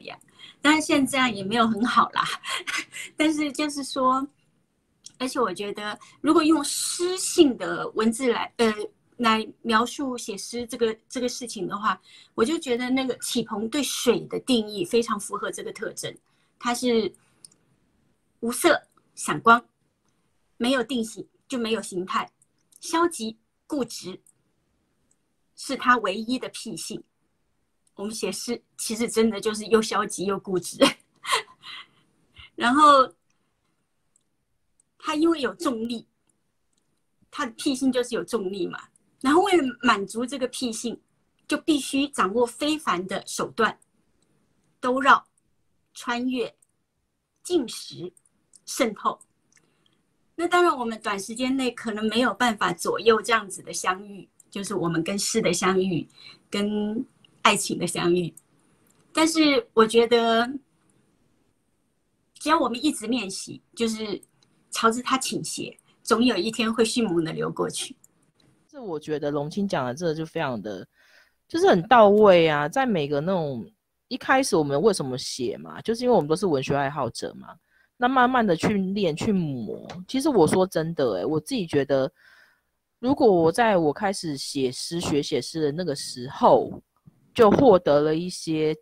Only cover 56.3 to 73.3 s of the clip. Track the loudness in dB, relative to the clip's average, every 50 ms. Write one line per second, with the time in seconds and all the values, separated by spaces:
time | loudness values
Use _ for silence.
56.3 | -20 _ _ _ -4 -4 -2 -2 -2 -2 -4 -4 -4 -6 -8 -10 _ _ _ _
57.3 | _ _ _ 2 2 2 -2 -4 -4 -4 -4 -6 -4 -2 0 0 2 0 0 -4
58.3 | -8 -14 _ _ _ _ _ _ _ _ _ _ _ _ _ _ _ 0 0 2
59.3 | 4 2 4 4 4 2 0 0 _ 2 4 6 6 4 4 6 4 2 4 4
60.3 | 2 2 0 0 -4 -10 -14 _ _ _ _ _ _ _ _ _ _ _ _ _
61.3 | _ _ _ _ _ _ _ _ _ _ _ _ _ _ _ _ _ _ _ _
62.3 | _ -8 0 2 2 2 2 0 -2 -2 -2 -2 -2 -2 -4 -4 -2 -2 -2 -6
63.3 | -8 -10 -12 -14 -16 -18 _ _ _ -4 -4 -2 -2 -4 -6 -8 -8 -8 -10 _
64.3 | _ _ _ _ _ _ _ _ -6 2 2 2 2 2 -2 -2 -2 -2 -2 -4
65.3 | -6 -6 -6 -8 -8 -8 -10 -10 -12 -18 _ _ _ _ _ 0 2 4 4 2
66.3 | 2 2 -2 -4 -2 -2 -2 -2 2 0 0 0 2 0 0 0 0 0 0 -2
67.3 | -4 -6 -6 -6 -4 -4 -4 -4 -4 -8 -10 -10 -14 -20 _ _ _ _ _ _
68.3 | _ _ _ _ _ _ _ _ -20 -14 -10 -8 -8 -8 -6 -6 -6 -2 -2 -2
69.3 | -2 -2 -4 -4 -2 -2 -2 0 0 -2 -2 -4 -4 -4 -2 -2 -2 -2 -6 -8
70.3 | -6 -4 -4 -4 -4 -4 -6 -8 -10 -10 -12 -16 _ _ _ _ _ _ _ _
71.3 | _ _ _ _ -2 4 6 6 6 4 4 6 8 8 10 10 8 8 8 10
72.3 | 10 8 8 6 4 2 0 0 0 -2 0 0 0 0 0 0 -2 -2 0 0